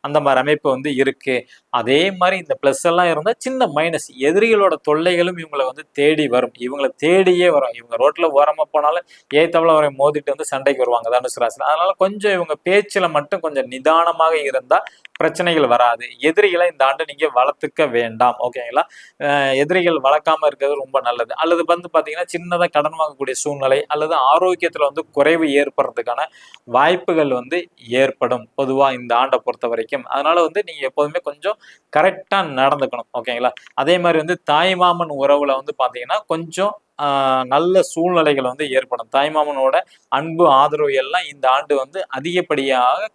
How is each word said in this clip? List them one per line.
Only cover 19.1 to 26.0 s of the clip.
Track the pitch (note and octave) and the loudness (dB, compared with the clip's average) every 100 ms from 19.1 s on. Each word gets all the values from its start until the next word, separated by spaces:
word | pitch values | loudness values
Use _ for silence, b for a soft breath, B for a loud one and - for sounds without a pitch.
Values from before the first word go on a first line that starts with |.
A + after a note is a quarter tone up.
| _ | _
அஹ், | D3 C#3+ C#3 | -2 0 0
எதிரிகள் | C3+ D3 F3+ E3+ D#3+ | 0 2 2 0 0
வளர்க்காம | C3 D3+ D#3+ D#3+ D3+ | 2 2 2 0 0
இருக்கிறது | C#3 C#3 C#3+ | 0 -2 -2
ரொம்ப | C3 C3+ | -2 -2
நல்லது. | A#2+ A#2+ A#2 C3 | -2 -4 -6 -4
அல்லது | E3 E3+ | 0 0
வந்து | E3 F3 F3 | 0 -2 0
பாத்தீங்கன்னா, | D#3+ D3+ D#3 F3 | -2 -2 -8 -8
சின்னதா | E3+ F3 F3 F3 | -8 -6 -2 0
கடன் | D3+ D3+ D#3+ | 0 -2 -2
வாங்கக்கூடிய | D#3 C3+ C3+ B2+ | -6 -4 -8 -6
சூழ்நிலை | D3+ C#3+ C3+ C3+ - | -6 -4 0 0 0
அல்லது | D3+ D#3 D#3+ | -4 0 0
ஆரோக்கியத்துல | C3 D#3 F3+ F3 E3+ D#3+ C#3+ | 4 4 2 0 -4 -2 -2
வந்து | C#3+ D#3 | -2 -6
குறைவு | D3 C#3+ E3 D#3 C#3 | 0 2 2 2 0
ஏற்படுறதுக்கான | C#3+ - C3 A#2+ | 0 -2 -2 -4